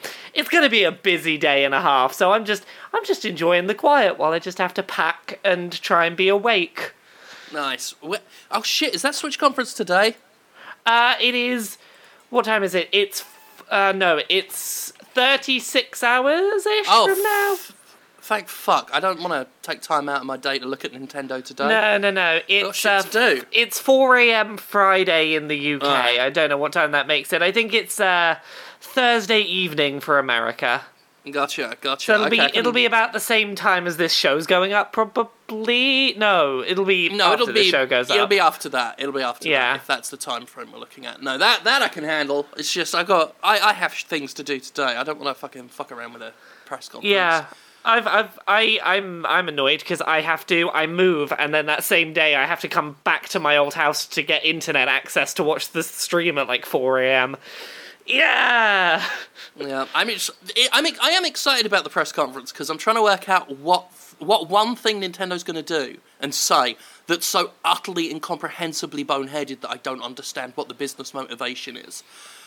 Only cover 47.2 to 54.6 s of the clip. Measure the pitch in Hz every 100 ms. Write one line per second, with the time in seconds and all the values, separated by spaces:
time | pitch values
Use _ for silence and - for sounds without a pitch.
47.2 | 180 165 143 - - _ - 226 214 190
48.2 | 214 - - 208 220 220 - 190 196 170
49.2 | 160 165 175 147 135 160 - 170 - 160
50.2 | 156 160 - 170 170 151 160 170 185 165
51.2 | 151 160 147 151 147 151 - 180 160 160
52.2 | 156 143 143 165 156 175 151 143 - 156
53.2 | - 190 151 147 143 160 151 147 - -
54.2 | 147 156 160 160